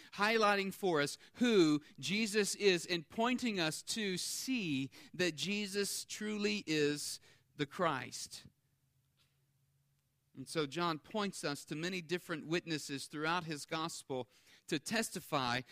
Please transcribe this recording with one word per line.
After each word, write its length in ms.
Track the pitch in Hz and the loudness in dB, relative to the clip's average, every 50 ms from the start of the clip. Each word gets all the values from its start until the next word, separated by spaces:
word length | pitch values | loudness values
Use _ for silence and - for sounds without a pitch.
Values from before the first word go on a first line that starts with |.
| - - - | -20 -12 -4
highlighting 580 | - 202 214 226 226 214 202 202 196 190 190 - | 0 2 2 4 6 6 6 4 4 2 -2 -4
for 280 | - 208 185 165 147 | -2 0 2 4 4
us 160 | 143 143 - - - - - | 4 2 -2 -6 -12 -12 -4
who 460 | - 240 247 226 196 165 156 151 147 - - - - | 2 4 6 8 8 8 8 6 4 0 -4 -14 -8
Jesus 560 | 135 139 190 214 226 202 196 220 196 - - | -4 -2 0 0 0 2 2 2 2 2 0
is 300 | - 202 196 180 170 - | 2 4 4 4 4 2
and 240 | - 175 170 151 - | -2 -2 -4 -4 -4
pointing 500 | - 226 226 247 254 262 254 240 202 180 | -2 0 0 2 2 0 0 0 0 2
us 220 | 165 156 156 - | 0 0 0 -2
to 360 | - - - 226 214 196 180 175 | -4 -4 -4 -2 0 0 -2 -2
see 720 | - - - - - 262 262 240 196 165 139 131 135 131 - - - - - | -2 -4 -4 -4 -4 -2 -2 -2 0 0 0 0 -2 -4 -6 -12 -20 -10 -4
that 220 | 156 180 175 160 | 0 0 0 0
Jesus 680 | 139 143 180 202 208 208 190 196 202 202 190 - - - - | 0 -2 -2 -2 -2 -2 -2 -2 -2 -2 -2 -2 -4 -6 -8
truly 560 | - - 214 214 214 208 208 208 208 208 - | -8 -6 -4 -4 -2 0 2 2 2 0 0
is 540 | - 156 151 147 147 147 147 - - - - - - - - _ _ _ - | 0 2 4 4 4 2 0 -4 -6 -8 -8 -12 -18 -20 -20 _ _ _ -6
the 80 | 147 | -6
Christ. 800 | 139 - - 185 160 143 127 123 117 - - - - - - - - - _ _ _ _ _ _ _ _ _ _ _ _ _ _ _ _ _ _ _ _ _ _ _ _ _ _ _ _ _ _ _ _ _ _ _ _ 131 | -4 -2 0 0 0 0 -2 -4 -8 -10 -10 -12 -12 -12 -16 -18 -20 -20 _ _ _ _ _ _ _ _ _ _ _ _ _ _ _ _ _ _ _ _ _ _ _ _ _ _ _ _ _ _ _ _ _ _ _ _ -14
And 100 | 131 - | -12 -6
so 180 | - 165 151 | -2 -2 -2
John 340 | 139 135 170 175 170 160 143 | -2 -2 -2 0 0 0 -2
points 440 | - - - 214 202 196 - - - | -6 -6 -2 -2 -2 -2 -2 -4 -4
us 220 | 151 143 - - | -4 -4 -4 -6
to 100 | - 165 | -8 -6
many 260 | 151 165 180 190 185 | -4 -4 -4 -4 -4
different 460 | 170 147 175 175 - - 170 151 117 143 | -4 -4 -4 -4 -4 -4 -6 -6 -4 -2
witnesses 580 | 165 180 - 165 160 147 - - 143 135 - | -2 -2 -2 -2 -4 -4 -4 -6 -6 -6 -8
throughout 380 | - - 147 151 160 170 180 165 | -8 -6 -4 -2 0 0 0 -2
his 220 | 165 160 143 - | -4 -6 -8 -8
gospel 600 | - 165 160 160 170 - - - - 135 127 123 - _ _ _ - - - _ - | -6 -4 -4 -4 -4 -6 -8 -8 -6 -6 -6 -6 -6 _ _ _ -20 -20 -20 _ -4
to 100 | 170 147 | -4 -4
testify 840 | - - 220 220 226 - - 185 - - 160 143 131 120 120 127 127 - | -2 -2 -2 0 0 -2 -4 -10 -6 -2 0 0 2 2 0 0 -2 -4